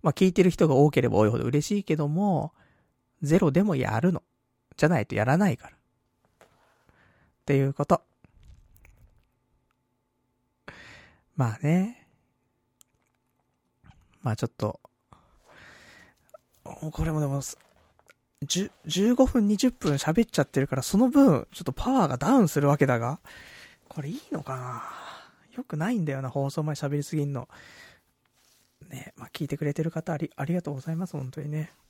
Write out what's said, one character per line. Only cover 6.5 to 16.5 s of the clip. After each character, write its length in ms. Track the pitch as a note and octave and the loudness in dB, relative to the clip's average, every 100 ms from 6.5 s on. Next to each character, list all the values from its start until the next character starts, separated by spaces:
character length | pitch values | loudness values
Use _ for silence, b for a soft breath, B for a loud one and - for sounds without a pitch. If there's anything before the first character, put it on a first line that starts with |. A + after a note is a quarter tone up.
| b b b b b b b b _ - | b b b b b b b b _ -2
て 120 | C#3 | 0
い 40 | |
う 100 | C#3 | 0
こ 120 | - C#3+ | -2 0
と。 160 | - _ _ _ _ - - _ - - _ - _ _ _ _ _ _ _ _ _ _ _ _ _ _ _ - B B B B B _ - | 0 _ _ _ _ -20 -20 _ -20 -20 _ -20 _ _ _ _ _ _ _ _ _ _ _ _ _ _ _ -20 B B B B B _ -4
ま 200 | B2 A2 | -4 -2
あ 40 | |
ね。 480 | C#3+ F3 G3 B3 _ _ _ _ _ _ _ _ _ _ _ _ _ _ _ _ _ _ _ _ _ _ | 0 0 -2 -8 _ _ _ _ _ _ _ _ _ _ _ _ _ _ _ _ _ _ _ _ _ _
ま 100 | B2 | -6
あ 40 | A2 | -4
ち 100 | A2+ | -6
ょ 20 | |
っ 40 | - | -4
と、 220 | G#2 - - _ _ b b b b b b b b b b b _ - _ | -6 -6 -18 _ _ b b b b b b b b b b b _ -20 _